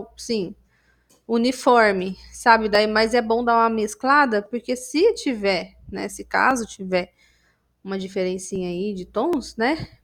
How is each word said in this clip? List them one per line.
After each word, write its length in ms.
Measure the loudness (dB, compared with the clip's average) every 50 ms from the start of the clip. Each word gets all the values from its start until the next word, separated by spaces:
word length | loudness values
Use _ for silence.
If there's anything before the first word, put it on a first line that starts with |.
| -4 -8 _
sim, 380 | -16 -6 -4 -2 -2 -2 -6 -8 _ _ _ _ _ _ _ _ _ _ _ _ _ _ -2
uniforme, 880 | -2 0 2 0 -2 0 2 4 6 6 6 4 2 0 -2 -4 -6 -10 -14 -20
sabe? 380 | -18 -2 4 4 4 4 4 2
Daí, 160 | 2 2 2
mas 280 | 2 2 0 0 2 2
é 60 | 0
bom 240 | 0 2 0 0 2
dar 120 | 2 4
uma 120 | 4 4 2
mesclada, 720 | 2 0 -4 -4 -6 _ 0 2 4 4 4 4 2 -2
porque 320 | -2 -4 -8 -8 -4 -4 -6
se 380 | -6 -6 -6 0 2 2 2
tiver, 640 | 2 0 -2 -4 -4 0 0 0 0 0 -4 -8 _ _ -18 -12
né, 180 | -10 -8 -8 -8
se 160 | -10 -12 -12
caso 420 | -4 0 2 2 2 2 0 -4
tiver 460 | -8 -10 -12 -6 -2 -2 -2 -2 -4 _ _ _ _ _ _ _ _ _ _ _ _ _ _ _
uma 140 | -8 -8 -6
diferencinha 720 | -8 -6 -4 -4 -2 -2 -4 -6 -8 -8 -8 -6 -6 -6
aí 260 | -6 -6 -6 -6 -6
de 100 | -8 -10
tons, 520 | -6 -4 -4 -2 -2 -2 -4 -4 -8 -6
né, 320 | -2 -2 0 0 -2 -6 -12 -14 _